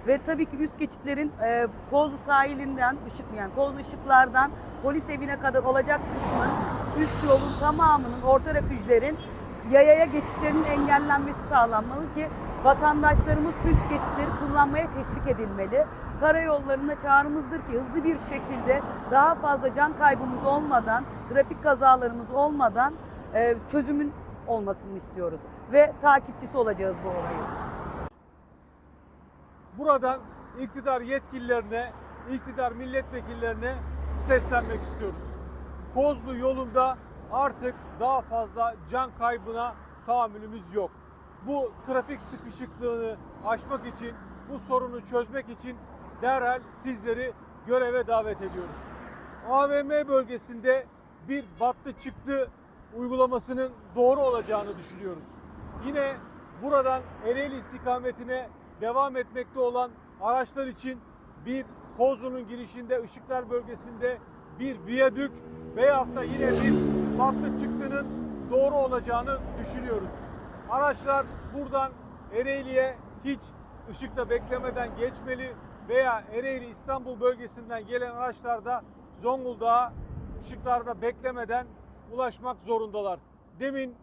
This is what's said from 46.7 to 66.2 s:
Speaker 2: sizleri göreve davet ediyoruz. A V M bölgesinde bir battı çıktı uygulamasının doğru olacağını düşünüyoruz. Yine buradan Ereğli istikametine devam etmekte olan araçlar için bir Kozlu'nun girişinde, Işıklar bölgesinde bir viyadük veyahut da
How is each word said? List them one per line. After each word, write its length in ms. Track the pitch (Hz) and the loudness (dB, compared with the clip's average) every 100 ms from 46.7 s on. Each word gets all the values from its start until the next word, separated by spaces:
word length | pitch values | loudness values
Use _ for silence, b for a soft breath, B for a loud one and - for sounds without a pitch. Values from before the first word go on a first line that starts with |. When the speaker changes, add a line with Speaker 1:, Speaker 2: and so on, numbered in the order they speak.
| - | -12
Speaker 2:
sizleri 560 | 262 220 226 233 254 - - - 220 | -8 -6 -4 -4 -6 -10 -18 -14 0
göreve 400 | 254 240 247 226 | 2 2 0 2
davet 300 | 226 214 196 | 0 0 -4
ediyoruz. 360 | 190 180 175 - - - - - - - 220 | -8 -8 -10 -12 -14 -16 -16 -18 -18 -12 0
A 200 | 269 285 | 2 4
V 120 | 285 | 2
M 260 | 277 302 277 | 2 0 2
bölgesinde 760 | 269 247 247 - 233 254 262 247 - - - 156 | 2 2 -6 -10 -2 2 2 0 -16 -20 -14 -6
bir 160 | 277 202 - | -6 -6 -2
battı 320 | 247 247 277 | 0 0 -8
çıktı 580 | - 262 - 269 277 240 - - - - 226 | -12 -12 -10 -4 -2 -2 -8 -20 -20 -14 -8
uygulamasının 760 | 247 254 254 254 254 254 262 233 - 226 | -2 2 2 2 -4 -4 -4 -8 -6 4
doğru 240 | 247 277 | 6 6
olacağını 580 | 262 233 185 214 208 180 | 4 0 0 -2 -4 -10
düşünüyoruz. 500 | 151 185 190 165 - - - - - - | -14 -12 -10 -10 -14 -20 -20 -18 -16 -12
Yine 320 | 262 285 277 262 - - - 175 | -6 -2 -2 -4 -14 -20 -20 -10
buradan 400 | 269 277 262 262 247 - 220 | 2 2 4 0 -4 -6 -4
Ereğli 320 | 262 285 269 | -2 -4 -8
istikametine 920 | 196 254 254 247 247 226 240 254 233 - - - | -12 -8 -4 -2 -4 -8 -6 -6 -6 -16 -20 -8
devam 360 | 226 262 277 254 | -2 0 0 -2
etmekte 440 | 247 247 247 262 | -6 -8 -8 -2
olan 300 | 247 247 247 - - - | 0 0 -4 -8 -20 -6
araçlar 460 | 214 254 247 277 262 | 0 0 -2 -6 -8
için 340 | 175 254 247 - - - - 175 | -8 -10 -10 -14 -20 -20 -14 -8
bir 200 | 262 - - - - | -6 -8 -14 -10 0
Kozlu'nun 520 | 262 226 254 254 214 | 2 2 -6 -8 -10
girişinde, 540 | 240 233 240 233 254 | -12 -14 -12 -4 -4
Işıklar 460 | 226 - - 254 226 | -4 -12 -8 -6 -4
bölgesinde 680 | 247 233 233 240 226 247 233 - - - - | -6 -6 -12 -16 -6 -4 -6 -12 -20 -18 -8
bir 280 | 269 214 175 | -8 -8 -4
viyadük 460 | 254 269 214 277 - - - - - | 2 2 2 -4 -8 -16 -14 -10 2
veyahut 400 | 277 269 254 | 4 4 0
da 60 | - | -4